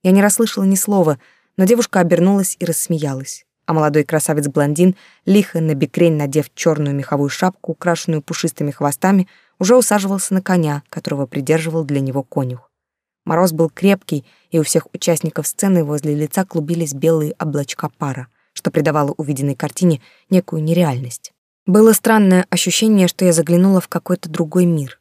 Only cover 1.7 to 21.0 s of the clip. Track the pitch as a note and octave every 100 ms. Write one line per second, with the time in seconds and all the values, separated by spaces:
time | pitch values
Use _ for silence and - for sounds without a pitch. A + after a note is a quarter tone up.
1.7 | A#3 A3+ G3 E3+ E3+ F3+ G3 F#3 - E3+
2.7 | D#3 - D#3+ D3 C3 C3+ - _ _ -
3.7 | D#3+ D3+ D3+ D3 D#3 - D3+ C#3+ D3 D3
4.7 | D3 F#3 F#3 _ _ - G3+ F#3 E3 D#3+
5.7 | C#3+ - - E3+ D3+ C#3+ D3+ C#3 - E3+
6.7 | D3+ C#3+ C#3 C#3 C#3+ C#3+ - F#3 - -
7.7 | D#3+ F3+ E3 - D#3 - E3 D#3+ - D3
8.7 | - C#3+ - F#3 G3 F#3 _ _ _ F#3+
9.7 | B3 A#3+ G#3 F#3+ G3 - F#3+ F#3+ F3+ D#3
10.7 | D3 _ - - C#3+ C3+ D3 C3+ D#3+ D#3+
11.7 | D#3+ D3 C#3+ C3+ C3+ C3 C#3+ C3 B2 _
12.7 | _ _ _ _ _ - E3 F3+ D#3+ E3
13.7 | - G3 G3 - D3 _ _ _ E3 D3+
14.7 | E3 - - - D#3+ D#3+ - D3 - G3
15.7 | F3+ D3 D3 D3+ D3 D3+ - F#3 E3 D3
16.7 | E3+ D#3 C#3 D#3+ D#3+ D3+ - D#3 C#3+ C#3
17.7 | - D#3 _ C#3+ C3 B2+ _ _ - -
18.7 | D#3+ D3+ D3+ C#3+ - D3 C3 C#3+ C3+ D3
19.7 | - F3+ C#3+ _ _ _ F#3 - D#3+ D#3
20.7 | E3+ D#3+ B2+